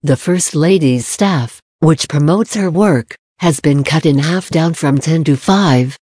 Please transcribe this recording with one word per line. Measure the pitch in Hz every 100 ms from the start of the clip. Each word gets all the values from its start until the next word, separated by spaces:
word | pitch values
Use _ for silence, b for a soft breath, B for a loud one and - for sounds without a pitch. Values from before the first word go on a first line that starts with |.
The | 147 131
First | - 180 -
Lady's | 151 165 190 143 127 113
staff, | - 196 165 117 - _ _
which | 160 160 -
promotes | 147 147 190 226
her | 214 190
work, | 165 208 135 113 - _ _
has | 175 156
been | 151 143
cut | 135 151 156
in | 139
half, | 147 180 -
down | 165 165
from | 160 147 139
ten | 151 160
to | 151 135
five | - 190 190 127 127 -